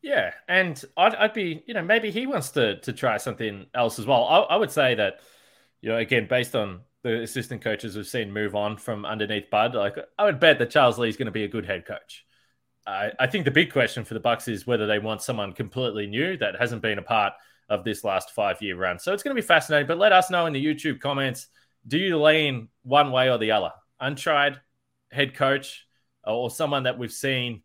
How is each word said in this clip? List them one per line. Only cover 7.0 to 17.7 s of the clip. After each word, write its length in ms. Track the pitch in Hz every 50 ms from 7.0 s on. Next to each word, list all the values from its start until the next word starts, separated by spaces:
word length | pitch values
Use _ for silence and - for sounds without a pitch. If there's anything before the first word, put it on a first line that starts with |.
the 200 | _ 123 113 117
assistant 400 | 117 113 - 131 113 - 123 104
coaches 340 | - 113 107 101 - 110 92
we've 100 | 107 98
seen 240 | - - 127 110 101
move 240 | 98 107 107 101 92
on 220 | 104 104 104 107
from 300 | 104 - - 113 104 101
underneath 420 | - 110 110 107 101 107 104 98 _
Bud, 260 | - 104 110 120 123
like, 220 | 113 101 101 - - - _ _ -
I 80 | 208
would 120 | 208 170 131
bet 200 | 170 160 143 123
that 100 | 120 117
Charles 300 | - 151 135 120 113 -
Lee's 180 | 120 113 110
gonna 140 | - 131 110
be 140 | 90 110 104
a 40 | 101
good 160 | 101 113 101
head 220 | 92 98 87 -
coach. 400 | - - - _ _ - - _ _ _ _ _ _ _ _ _ _ _ _ _
I, 260 | 104 98 98 104 107 - -
I 80 | 127
think 200 | 127 - 202 156
the 40 | 143
big 220 | 135 160 175 -
question 320 | - 143 120 110 - 127 110
for 80 | -
the 80 | 113 110
Bucks 260 | - 120 117 - -
is 200 | 123 113 95 -
whether 200 | 123 120 107 107
they 120 | 107 107 107
want 240 | 104 110 110 104
someone 320 | - - 120 110 101 98 90
completely 520 | - 110 98 - 131 131 120 101 107 104
new 300 | 101 104 117 151 180 190
that 240 | 143 117 101 90 87
hasn't 220 | 123 120 117 110
been 160 | 113 110 104 101
a 40 |
part 300 | 95 - 117 110 104 98 - - _ _ _ _ _ _